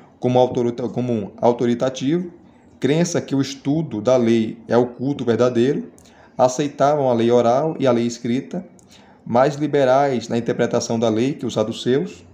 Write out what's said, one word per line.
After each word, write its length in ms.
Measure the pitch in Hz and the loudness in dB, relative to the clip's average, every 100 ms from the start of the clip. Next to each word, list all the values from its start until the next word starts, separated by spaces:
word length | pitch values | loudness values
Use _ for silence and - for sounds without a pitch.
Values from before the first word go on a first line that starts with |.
| - _ | -20 _
como 180 | 123 123 | 0 2
autorita-, 500 | 123 131 120 120 120 | 2 2 -2 -2 -6
como 440 | 117 123 113 95 - | -4 -2 -4 -4 0
autoritativo, 920 | 120 120 123 120 131 - 131 175 180 - - _ - - | 0 2 0 0 -2 -4 -2 -2 -4 -12 -20 _ -20 -4
crença 400 | 127 156 170 143 | 0 0 0 -2
que 160 | - 139 | -2 -2
o 60 | |
estudo 600 | 135 - 139 151 156 110 | -2 -4 -4 -2 -2 -2
da 140 | 110 127 | 2 4
lei 460 | 113 117 113 - - | 4 2 0 -6 0
é 100 | 117 | 2
o 80 | 120 | 2
culto 400 | - 131 143 117 | -2 -6 -4 -2
verdadeiro, 680 | 110 123 117 127 165 240 - - - - - | 2 2 2 0 0 -6 -18 -20 -20 -18 0
aceitavam 720 | 127 - 143 - 135 151 131 | 0 2 -6 0 0 2 2
a 40 | |
lei 180 | 117 117 | 2 4
oral 440 | 120 117 127 156 - | 4 4 2 -2 -2
e 80 | 131 | 0
a 40 | |
lei 140 | 120 117 | 0 -2
escrita, 580 | 117 120 123 135 180 - - _ - - - - | -6 -4 -4 -4 -10 -12 -20 _ -20 -20 -20 -2
mais 300 | 113 143 143 | 2 2 0
liberais 720 | 147 143 131 135 143 123 110 | -2 2 4 4 2 -2 -2
na 100 | 120 | -4
interpretação 640 | 117 123 120 120 - 117 | -2 -2 0 -2 -2 -2
da 100 | 113 | 0
lei 240 | 110 131 | 2 0
que 120 | 143 120 | -2 -4
os 80 | |
saduceus 720 | 113 107 113 123 135 185 - - | -2 -2 -4 0 0 -2 -10 -20